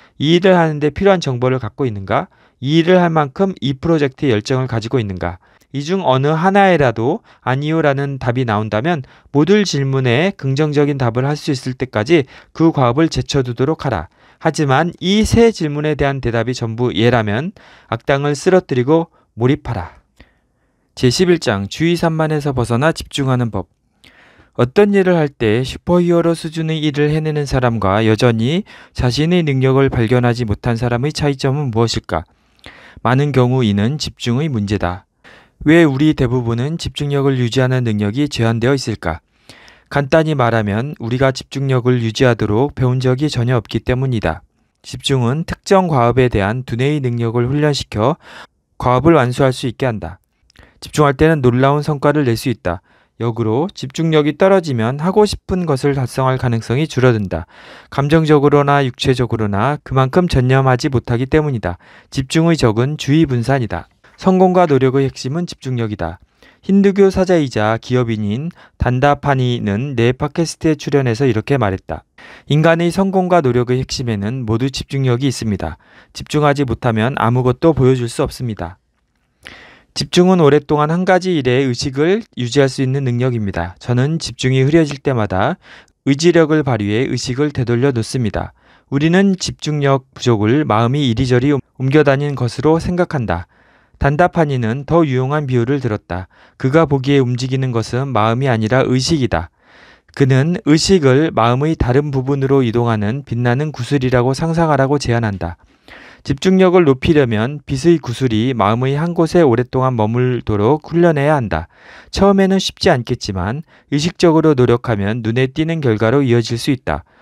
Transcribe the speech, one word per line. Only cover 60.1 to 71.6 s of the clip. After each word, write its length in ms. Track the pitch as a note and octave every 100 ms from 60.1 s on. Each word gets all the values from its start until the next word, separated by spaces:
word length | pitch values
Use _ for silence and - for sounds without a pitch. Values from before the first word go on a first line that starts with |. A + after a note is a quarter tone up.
| F3+ F3+
전념하지 600 | C#3 B2 C3+ C3+ B2 D3+
못하기 360 | C3 - A#2+ C3
때문이다. 520 | D#3 D3+ B2 F2 F2+ _ - _
집중의 460 | - C3 E3 E3 D#3
적은 400 | B2+ G#2+ C3 D3+
주의 280 | - D3+ D3+
분산이다. 640 | B2 A2+ C3+ A2+ F2 - _ _ -
성공과 500 | F#3+ F#3 F#3 F#3 F3
노력의 380 | C3+ C3 C3+ C3+
핵심은 420 | C3 C3 D#3 F3
집중력이다. 720 | - C3+ B2+ A2+ G#2 E2 F2 _ _ _ _
힌두교 480 | - G3 G3 G3 G3
사자이자 680 | F#3 F#3 F3 C#3 A2 G#2+ A2+
기업인인 720 | - B2 A#2+ A2 G#2 A2 D#3+ - - -
단다파니는 1160 | C3+ B2+ C#3+ C#3 D3 C3+ B2 A#2+ G#2+ G2+ C#3 B2+
내 160 | A#2
팟캐스트에 640 | B2+ D3+ - D#3+ - - A3+
출연해서 500 | - C#3+ C3 A2 C#3
이렇게 300 | A2 -
말했다. 460 | C#3